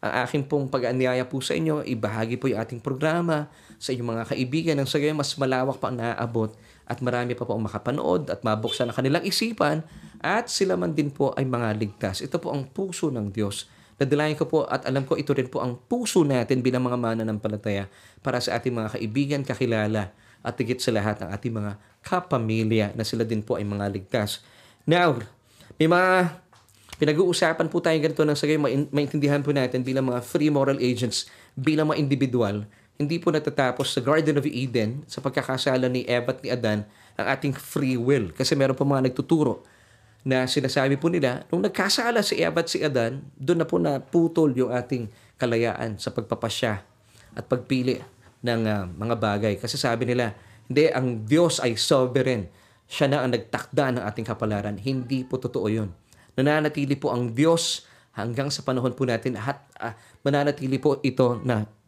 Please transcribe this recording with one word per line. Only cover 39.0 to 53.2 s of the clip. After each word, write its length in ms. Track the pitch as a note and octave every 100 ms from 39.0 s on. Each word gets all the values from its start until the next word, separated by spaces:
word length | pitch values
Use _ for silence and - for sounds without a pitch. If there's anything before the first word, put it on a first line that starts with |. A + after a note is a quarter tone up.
| C3
nagtuturo 560 | C3 C3+ E3 C#3+ - - _ _ _ _ _
na 240 | C3+ C3
sinasabi 560 | B2+ - C3+ D3 C#3 C#3
po 80 | E3
nila, 400 | F3 C3+ B2 -
nung 160 | E3+
nagkasala 560 | G3+ - F#3+ G3 A#3 A#3
si 160 | G3+ -
Eva 240 | E3 E3
at 80 | E3
si 160 | G3+
Adan, 400 | D#3 B2+ A2+ C3+ -
doon 320 | - C3+ E3+
na 0 |
po 160 | D#3+ E3+
naputol 720 | E3 C#3 - F3 E3 E3+ D#3
yung 160 | B2 B2
ating 400 | B2 A#2+ B2+ A2 - - _
kalayaan 560 | B2 A#2 A#2 - A#2 G2+
sa 160 | -
pagpapasya 720 | - A2 A#2 A2+ - A#2+ G#2 - _ _ - -
at 120 | - -
pagpili 480 | B2+ - C3 B2 A#2+ - _ - _
ng, 160 | A#2+ A#2 A2+
ah, 160 | G#2
mga 320 | F#2 E2+ A2 A#2
bagay. 380 | A2 G2+ A2 G2+
Kasi 240 | A#2 C#3
sabi 240 | C3 A#2
nila, 320 | B2 B2 A#2 G#2 - - -
"Hindi, 240 | B2+ D#3
ang 320 | B2+ B2+ A#2
Diyos 400 | G#2+ D3+ E3+ -
ay 160 | B2+ A2
sovereign. 640 | - C#3+ B2+ B2+ B2+ A#2+ F2+ - _ _
Siya 240 | _ - C#3
na 160 | C#3+